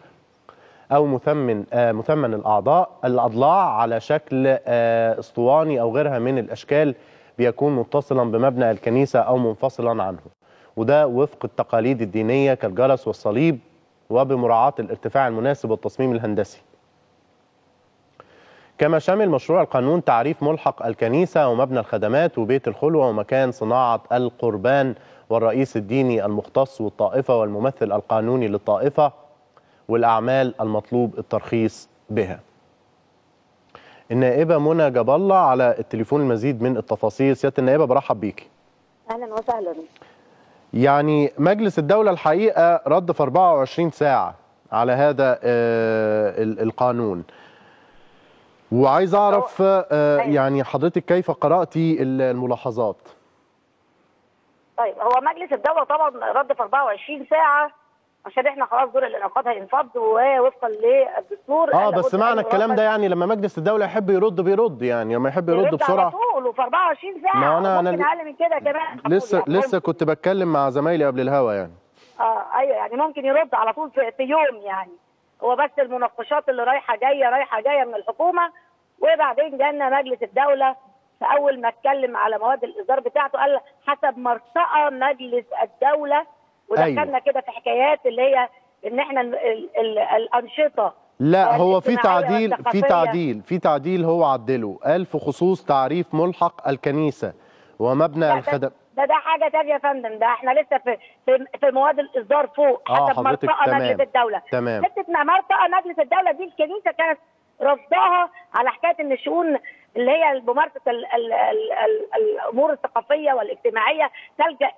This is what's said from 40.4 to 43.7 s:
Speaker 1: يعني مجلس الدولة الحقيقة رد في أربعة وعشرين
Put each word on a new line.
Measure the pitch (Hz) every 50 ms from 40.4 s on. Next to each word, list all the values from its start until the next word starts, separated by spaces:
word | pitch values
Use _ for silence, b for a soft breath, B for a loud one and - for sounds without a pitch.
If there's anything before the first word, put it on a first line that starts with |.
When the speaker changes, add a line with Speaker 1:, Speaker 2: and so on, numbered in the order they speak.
| b b b b b b -
Speaker 1:
يعني | 117 131 139 143 147 147 156 151 147 143 - -
مجلس | 143 147 180 208 208 220 190 - 165
الدولة | 147 147 196 214 214 196
الحقيقة | 175 165 - 156 160 185 220 214 - 170 165 170 170 - -
رد | 139 156 185 175 175
في | 160 - 143
أربعة | 127 131 180 185 175 156
وعشرين | 139 131 -